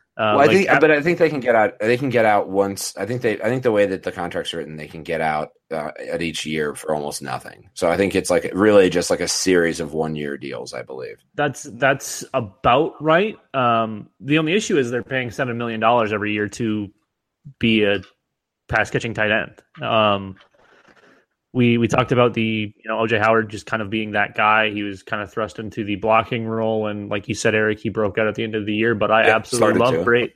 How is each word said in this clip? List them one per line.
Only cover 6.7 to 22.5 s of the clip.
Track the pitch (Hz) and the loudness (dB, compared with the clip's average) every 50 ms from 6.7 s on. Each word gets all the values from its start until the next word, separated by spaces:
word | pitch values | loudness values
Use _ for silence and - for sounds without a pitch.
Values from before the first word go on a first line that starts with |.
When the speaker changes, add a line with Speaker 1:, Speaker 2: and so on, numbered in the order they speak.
| 69 | -6
Speaker 2:
for | - - - 78 | -8 -6 -4 -4
almost | 76 73 73 71 - | -4 -4 -6 -10 -10
nothing. | 73 67 64 - - - 50 - - - | -10 -8 -10 -10 -10 -14 -20 -20 -20 -16
So | - - 90 85 | -8 -2 0 0
I | - | 2
think | 90 101 92 87 | 2 0 0 0
it's, | 95 90 - | 0 0 2
like, | 90 85 - - | 0 0 0 -2
really | - 92 101 107 104 101 95 90 | 0 4 4 6 8 8 8 6
just, | 82 87 85 - | 4 2 0 0
like, | 92 85 | 0 -2
a | 87 82 | 0 -2
series | - - - 95 92 87 85 82 80 82 | -2 -2 2 4 4 4 4 2 0 -2
of | 82 76 73 | -6 -6 -4
one-year | 78 78 78 78 76 73 71 71 | -4 -4 -4 -4 -6 -8 -8 -10
deals, | 67 71 69 65 60 64 64 - | -10 -12 -12 -12 -12 -12 -12 -12
I | 64 | -12
believe. | 62 - 65 65 64 57 - - _ _ - | -12 -12 -12 -12 -12 -14 -14 -18 _ _ -6
Speaker 1:
That's, | - 143 147 131 - | -4 -4 -4 -4 -6
that's | - 147 101 117 139 135 143 135 - - - - - - - | -14 -14 -6 0 2 2 2 0 -2 -10 -12 -12 -10 -4 -4
about | 131 117 104 - _ - 131 120 139 165 - - - | -4 -4 -4 -8 _ 2 4 4 4 4 2 -2 -4
right. | 143 156 160 170 202 220 208 - _ _ - | 0 2 4 4 2 0 -4 -10 _ _ -2
Um, | 135 127 120 117 113 113 110 110 104 - - _ - | 0 2 2 2 2 0 -2 -4 -10 -14 -16 _ -10
the | 95 131 147 160 | -4 0 0 2
only | 160 156 | 2 2
issue | 175 220 214 - 208 | 0 0 0 0 0
is | 147 127 120 | 0 0 0
they're | 123 120 | -2 -6
paying | 110 - 135 131 127 120 | -6 -4 -4 -4 -4 -4
seven | 107 - 139 127 117 | -4 -6 -4 -4 -4
million | 117 120 117 113 110 | -6 -6 -6 -4 0
dollars | 113 113 120 120 113 104 | 2 4 4 4 2 0
every | 107 104 104 104 107 | -2 -2 -2 -2 -2
year | 104 104 101 | -2 -2 -4
to | - - 120 110 107 107 104 98 - _ _ _ _ _ _ _ _ _ - 147 135 - | -4 -4 -4 -2 -2 -4 -6 -8 -12 _ _ _ _ _ _ _ _ _ -20 -18 -8 -2
be | - 113 113 107 104 | 2 4 4 4 4
a | 101 101 98 95 - _ _ _ _ _ _ _ _ _ _ _ - | 4 2 0 -4 -10 _ _ _ _ _ _ _ _ _ _ _ -2
pass-catching | 120 110 104 - - 131 - 117 107 | 0 0 0 0 -2 -4 -4 -4 -2
tight | 110 107 104 | -2 0 2
end. | 107 110 78 - - _ - _ _ - | 0 0 -2 -4 -10 _ -20 _ _ -10
Um, | 143 113 117 113 107 104 101 98 98 98 95 - _ _ _ _ _ _ _ _ _ _ _ _ _ _ _ _ _ _ _ _ _ _ | -4 0 2 4 4 4 2 0 -4 -8 -14 -16 _ _ _ _ _ _ _ _ _ _ _ _ _ _ _ _ _ _ _ _ _ _
we, | - 127 123 120 117 117 | 0 2 4 4 4 4
we | 117 110 | 2 0
talked | - - 123 - | 0 0 0 0
about | 135 120 123 120 107 | 2 4 2 2 2
the, | 117 113 110 | 0 -2 -2